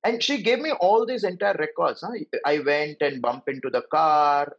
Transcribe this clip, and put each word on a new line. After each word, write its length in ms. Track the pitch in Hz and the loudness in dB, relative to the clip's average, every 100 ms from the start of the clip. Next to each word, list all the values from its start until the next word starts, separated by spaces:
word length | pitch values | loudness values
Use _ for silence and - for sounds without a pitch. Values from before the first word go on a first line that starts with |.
And 180 | 208 233 | 0 0
she 220 | - 277 | -2 0
gave 160 | 196 254 | 2 0
me 120 | 311 | 0
all 340 | 285 180 220 233 | 0 4 4 2
these 180 | 254 | -2
entire 320 | 196 180 202 196 | -4 -2 -2 0
records, 460 | 151 - 143 113 190 | -4 -2 -2 -2 -8
huh? 80 | 233 - - 143 | -10 -6 -4 0
I 140 | 151 | 0
went 380 | 139 147 151 147 | 2 0 0 -2
and 200 | 143 135 | -2 0
bumped 280 | 120 127 - | -2 -2 -6
into 200 | 135 131 | -6 -4
the 100 | 123 - | -4 0
car, 640 | 151 160 151 147 143 143 | 2 4 4 4 2 0